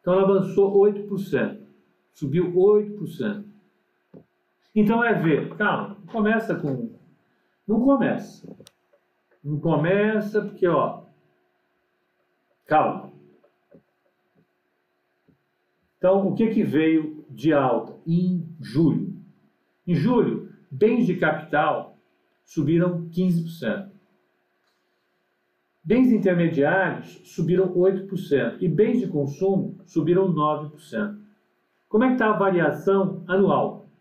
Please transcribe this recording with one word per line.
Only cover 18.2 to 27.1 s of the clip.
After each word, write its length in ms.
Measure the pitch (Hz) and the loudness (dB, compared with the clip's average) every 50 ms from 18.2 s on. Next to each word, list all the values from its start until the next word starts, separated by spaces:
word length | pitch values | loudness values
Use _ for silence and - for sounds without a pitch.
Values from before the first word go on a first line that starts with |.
| 180 185 185 175 - - - - | 0 0 -2 -2 -4 -8 -14 -16
julho? 540 | - - - 139 170 147 - - - - - - - - _ _ _ _ _ _ _ _ _ _ _ | -16 -4 0 2 2 2 2 0 -4 -6 -10 -14 -18 -20 _ _ _ _ _ _ _ _ _ _ _
Em 80 | - 180 | -2 0
julho, 560 | 135 143 220 254 233 175 127 113 - - - - _ _ _ | 0 2 2 2 2 2 0 -2 -6 -8 -12 -20 _ _ _
bens 360 | - 131 - 226 247 240 190 | -2 2 2 2 4 2 0
de 100 | 170 175 | 0 0
capital 800 | - 170 156 151 - - - - 147 151 151 143 - - - - _ _ _ _ _ _ _ _ _ _ | 0 0 -2 -2 -4 -6 -4 -2 0 0 0 -2 -4 -6 -12 -18 _ _ _ _ _ _ _ _ _ _
subiram 640 | _ - 165 139 135 165 170 175 180 180 170 - - | _ -4 -2 0 2 2 2 2 2 0 -4 -8 -8
quinze 340 | - 180 185 185 170 170 165 | -4 -2 0 0 0 0 -2
por 80 | - | -4
cento. 400 | - - - 110 101 98 - - - _ _ _ _ _ _ _ _ _ _ _ _ _ _ _ _ _ _ _ _ _ _ _ _ _ _ _ _ _ _ _ _ _ _ _ _ _ _ | -10 -8 -6 -6 -6 -6 -8 -14 -20 _ _ _ _ _ _ _ _ _ _ _ _ _ _ _ _ _ _ _ _ _ _ _ _ _ _ _ _ _ _ _ _ _ _ _ _ _ _
Bens 300 | 160 208 254 262 - 220 | 0 2 4 4 4 4
intermediários 1120 | 208 180 196 180 175 170 160 - 135 139 147 175 190 190 165 120 - - - | 2 2 2 2 2 2 0 2 2 2 2 2 2 0 -2 -4 -8 -12 -16